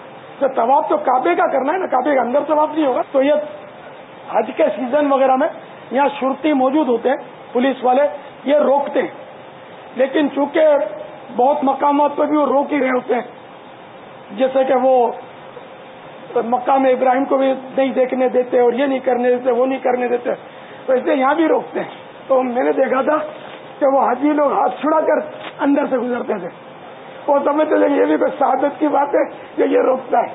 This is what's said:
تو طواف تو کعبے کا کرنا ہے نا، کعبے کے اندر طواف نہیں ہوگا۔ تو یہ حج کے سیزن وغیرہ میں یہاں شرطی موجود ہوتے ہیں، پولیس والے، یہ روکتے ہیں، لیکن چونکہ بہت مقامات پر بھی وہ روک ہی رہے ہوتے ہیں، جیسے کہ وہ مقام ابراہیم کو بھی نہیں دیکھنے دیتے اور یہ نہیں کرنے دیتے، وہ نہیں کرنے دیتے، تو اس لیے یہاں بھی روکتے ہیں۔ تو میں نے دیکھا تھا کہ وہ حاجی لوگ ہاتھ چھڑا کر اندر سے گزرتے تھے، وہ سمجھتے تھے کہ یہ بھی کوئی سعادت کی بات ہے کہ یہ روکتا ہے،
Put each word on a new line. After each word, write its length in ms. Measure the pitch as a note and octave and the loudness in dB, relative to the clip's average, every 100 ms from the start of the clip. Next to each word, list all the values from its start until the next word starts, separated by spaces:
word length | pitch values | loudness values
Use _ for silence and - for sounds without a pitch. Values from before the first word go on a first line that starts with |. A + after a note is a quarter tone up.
| - - - - | -18 -20 -16 -2
تو 80 | C4 | -2
طواف 340 | A#3+ A#3 C#4+ D#4 | 0 2 2 2
تو 80 | D4+ | 0
کعبے 300 | C4+ B3+ E4+ | 2 2 2
کا 120 | F4 E4+ | 2 2
کرنا 200 | C4+ C4+ | 0 0
ہے 60 | F#4 | -2
نا، 80 | - | -2
کعبے 240 | B3+ D4+ | -2 0
کے 80 | C4 | 0
اندر 200 | A#3 C#4 D4 | 2 0 2
طواف 220 | D4+ D4+ | 0 0
نہیں 120 | D#4 C#4 | 0 0
ہوگا۔ 160 | C4 - | 0 0
تو 100 | C4+ | 2
یہ 120 | C#4 D4+ D4 - - - - - - - - | 2 2 -2 -10 -18 -20 -20 -20 -20 -20 -6
حج 200 | F#3+ A3 C#4 | -4 -2 0
کے 100 | D4+ - | 0 0
سیزن 360 | B3 D4 C#4+ | -2 0 2
وغیرہ 240 | C4+ C4 C4 | 4 4 2
میں 120 | D#4+ - - - - | 0 -6 -16 -20 -4
یہاں 180 | B3 C#4+ - | 0 0 0
شرطی 320 | C4 C4+ D#4 C#4 | -4 -2 0 2
موجود 320 | C4 D4+ B3+ | 2 2 2
ہوتے 200 | A3+ B3 | 0 0
ہیں، 60 | C#4+ - - - | -2 -6 -18 -6
پولیس 320 | B3 C4+ - | -2 0 0
والے، 220 | A#3+ C4 D4 - - - | 2 2 2 -2 -16 -8
یہ 120 | B3+ D4 | 0 2
روکتے 380 | B3+ C#4 - C#4 | 4 2 0 -2
ہیں، 120 | F3 - - - - - - - - A#3 | -4 -8 -18 -20 -20 -20 -20 -20 -8 -2
لیکن 320 | C4+ D#4+ C#4+ | 0 0 0
چونکہ 280 | - C#4+ E4 D#4 C#4+ D4+ - - - - G#3+ | 0 0 2 4 4 0 -8 -14 -16 -8 0
بہت 280 | B3+ D4 | 2 2
مقامات 520 | C4 C4+ C#4+ C#4+ D4 C#4+ | 0 2 2 2 2 0
پر 100 | D4 | 0
بھی 100 | D4+ | 2
وہ 100 | C4+ | 2
روک 260 | C4+ C#4 | 2 0
ہی 60 | D4 | 0
رہے 100 | C4 | 0
ہوتے 240 | B3+ - | 0 0
ہیں، 1200 | A#3+ - - - - - - - - - - - G3+ | -2 -4 -14 -20 -20 -20 -20 -20 -20 -20 -20 -10 -2
جیسے 260 | C4 C4 | 0 2
کہ 100 | C4 C4 | 2 2
وہ 120 | C4 B3+ A3+ - - - - - - - - - - - - A#3+ A3+ | 4 4 2 -2 -14 -20 -20 -20 -20 -20 -20 -20 -20 -18 -6 -4 0
مقام 380 | B3 - C4+ C4+ | 0 2 2 4
ابراہیم 380 | B3+ C4 B3+ | 2 2 2
کو 120 | C4+ C4+ | 2 2
بھی 160 | C4+ C4 - - | 2 0 -4 -2
نہیں 160 | C4+ | 0
دیکھنے 360 | A#3 B3 C4 B3+ | 0 0 0 0
دیتے 300 | B3 B3 B3+ | 0 2 4
اور 120 | A#3+ | 4
یہ 140 | A#3 C#4 | 2 0
نہیں 180 | C4 | 0
کرنے 260 | C4 B3 B3 | 0 0 2
دیتے، 200 | B3 B3+ | 2 2
وہ 140 | A#3 C4 | 0 0
نہیں 120 | C4 | 0
کرنے 260 | B3+ B3 A#3+ | 0 0 0
دیتے، 260 | A#3+ A#3+ - - - - - - | -2 -2 -8 -10 -20 -20 -8 0
تو 60 | |
اس 100 | B3+ | 0
لیے 100 | E4 D4 | 2 2
یہاں 180 | C4 | 2
بھی 120 | D#4 D#4 | 2 2
روکتے 320 | A#3+ - - | 2 -2 -8
ہیں۔ 140 | - - - - - | -8 -12 -18 -10 0
تو 140 | C4 B3+ | 0 2
میں 140 | A#3+ | 0
نے 100 | D4 | 0
دیکھا 280 | C#4+ B3+ C4 | 2 2 0
تھا 140 | B3+ - - - - - - - | 0 0 -2 -12 -18 -18 -16 -2
کہ 80 | C#4 | 2
وہ 60 | C4+ | 2
حاجی 300 | G#3+ B3 D4 | 2 2 0
لوگ 200 | D4 C#4 | 2 2
ہاتھ 280 | G3+ - - | 2 0 0
چھڑا 200 | D4 D#4+ D#4 | 0 2 2
کر 160 | D4 - - - - | 0 -2 -12 -14 -4
اندر 260 | C#4+ D4 C4 | 0 2 0
سے 60 | B3+ | -2
گزرتے 400 | B3 A#3+ - G#3 | -2 -4 -4 -6
تھے، 100 | F3 - - - - - - - - | -8 -14 -20 -20 -20 -20 -18 -8 0
وہ 120 | C#4+ | 0
سمجھتے 340 | D4 D4+ D#4 D4+ | 2 0 2 2
تھے 100 | D4+ | 2
کہ 60 | |
یہ 100 | C#4 D4+ | 2 2
بھی 100 | D4 | 2
کوئی 140 | C4 - | 0 0
سعادت 400 | C4+ - C#4+ - | 0 0 -2 0
کی 100 | D4+ | 0
بات 240 | C#4 C#4+ | 0 0
ہے 100 | D#4 C#4 - - - | 0 -2 -6 -8 -2
کہ 120 | - | 0
یہ 80 | - C4 | 2 2
روکتا 300 | C4 - B3 | 0 0 0
ہے، 100 | - | 0